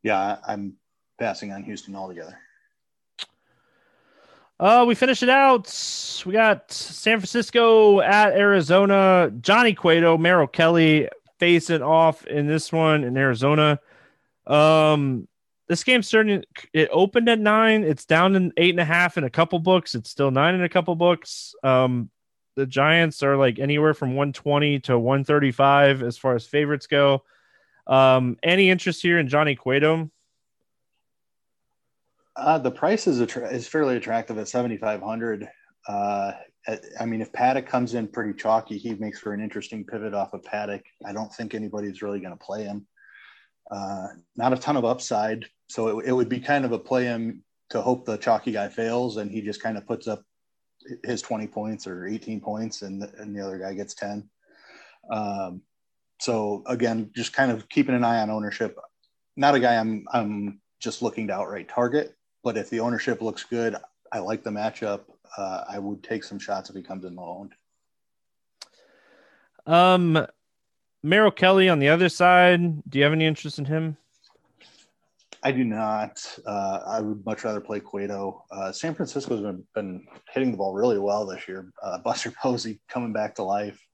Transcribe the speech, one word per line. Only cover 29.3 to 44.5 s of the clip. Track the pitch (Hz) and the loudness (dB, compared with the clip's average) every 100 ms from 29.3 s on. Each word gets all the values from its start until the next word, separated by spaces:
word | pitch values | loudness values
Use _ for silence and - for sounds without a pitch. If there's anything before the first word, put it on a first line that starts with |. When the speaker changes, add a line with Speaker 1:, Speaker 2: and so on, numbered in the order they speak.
| 147 151 127 | 2 0 -2
Speaker 2:
Cueto? | 131 139 151 160 156 _ _ _ _ _ _ _ _ _ _ _ _ _ _ _ _ _ _ _ _ _ _ - | -2 2 2 0 -4 _ _ _ _ _ _ _ _ _ _ _ _ _ _ _ _ _ _ _ _ _ _ -4
Speaker 1:
Uh, | - 160 | 0 0
the | 127 | -2
price | 123 160 214 - | -2 -2 0 0
is | 127 | 0
attra-, | 117 - 117 | -2 -4 -8
is | 123 117 | -8 -4
fairly | 156 143 123 | -2 0 -2
attractive | 113 117 113 110 | -2 -4 -4 -10
at | 104 | -6
seventy-five | 127 120 107 110 107 | -4 -4 -4 -6 -6
hundred. | 101 113 117 104 107 _ _ _ - | -8 -6 -6 -8 -10 _ _ _ -10
Uh, | 101 101 101 98 - - _ - | -6 -4 -4 -6 -8 -20 _ -12
I, | 107 - - | -12 -12 -10
I | 117 | -8
mean, | 113 | -6
if | 107 | -8
Paddock | - 123 135 127 | -2 -2 -2 -4
comes | 123 120 | -4 -4
in | 117 104 | -6 -6
pretty | - 104 98 | -8 -8 -6
chalky, | 110 110 - 104 | 0 -2 -2 -12
he | 117 101 | -10 -8
makes | 107 - | -10 -10
for | 107 | -10
an | 101 | -8
interesting | 107 104 - 110 98 | -8 -10 -12 -14 -12
pivot | 113 107 | -10 -8
off | 101 95 | -6 -8
of | 101 | -10
Paddock. | - 104 104 98 _ _ 101 | -10 -8 -8 -10 _ _ -14
I | |
don't | 104 110 | -12 -12
think | - 110 110 | -12 -12 -10
anybody's | 107 104 104 92 | -10 -10 -10 -10
really | 104 101 | -10 -10
gonna | 92 92 | -12 -18
play | - 104 104 | -14 -12 -10
him. | 101 _ _ _ - - _ _ _ - | -12 _ _ _ -20 -20 _ _ _ -16
Uh, | 98 98 98 95 - _ - | -12 -10 -10 -14 -18 _ -6
not | 120 | -4